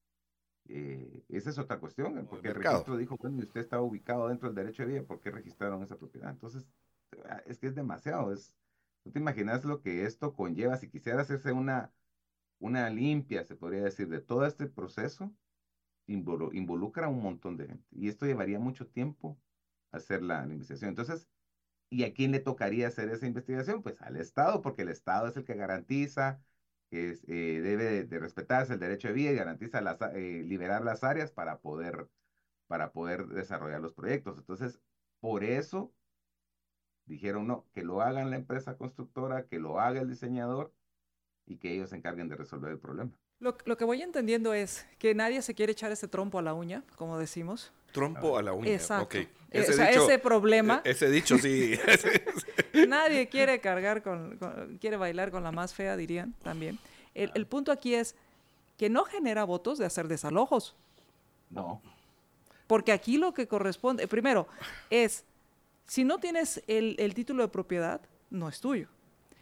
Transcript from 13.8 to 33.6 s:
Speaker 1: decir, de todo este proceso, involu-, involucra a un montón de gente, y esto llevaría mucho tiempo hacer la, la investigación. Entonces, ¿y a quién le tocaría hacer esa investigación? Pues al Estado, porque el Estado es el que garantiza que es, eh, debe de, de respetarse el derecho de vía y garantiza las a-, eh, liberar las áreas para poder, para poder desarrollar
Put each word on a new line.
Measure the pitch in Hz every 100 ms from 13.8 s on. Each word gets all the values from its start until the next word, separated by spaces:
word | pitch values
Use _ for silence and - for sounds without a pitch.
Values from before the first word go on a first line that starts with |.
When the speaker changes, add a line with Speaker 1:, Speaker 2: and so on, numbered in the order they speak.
Speaker 1:
decir, | 101 - 92
de | 80
todo | - 120 147
este | 147 139
proceso, | - 92 - 110 - 202 - _ _ _ _ _ _ -
involu-, | 101 85 82 80 90
involucra | 90 85 104 160 160
a |
un | 131
montón | 98 87 92 85
de | -
gente, | - _
y | - 101
esto | 104 143
llevaría | 123 95 101
mucho | 123 131 -
tiempo | - 143 147 156 147 _ _ _ _ _
hacer | 82 - 95
la, | 87 80 69
la |
investigación. | 78 69 69 104
Entonces, | 98 117 82 - _ _ _ _ _ _
¿y | 123
a | 117
quién | 117 135
le | 135
tocaría | 135 - 101 113 117
hacer | 113 107
esa | 113 127
investigación? | 123 123 131 127 220
Pues | 113 -
al | - 69
Estado, | - - 160 175
porque | - 104
el | 90
Estado | 80 - 95 113
es | -
el | -
que | 104
garantiza | 98 95 - 139 143 143 135 135 _ _ _ _ _
que | 85 87
es, | 85 -
eh, | 85 82 80
debe | 90 104 113
de, | 104 -
de | 82
respetarse | 80 - - 127 131
el | 110
derecho | 90 101 117
de | 113
vía | 147
y | 131
garantiza | 85 80 113 120
las | 101 -
a-, | 107 95
eh, | 90 85 82
liberar | 95 90 101 117
las | 110
áreas | 131 156 151
para | - 82 78
poder, | 76 76 85 80 76 _ _ _ _ _ -
para | 82 76
poder | 85 85 90 95
desarrollar | - 95 85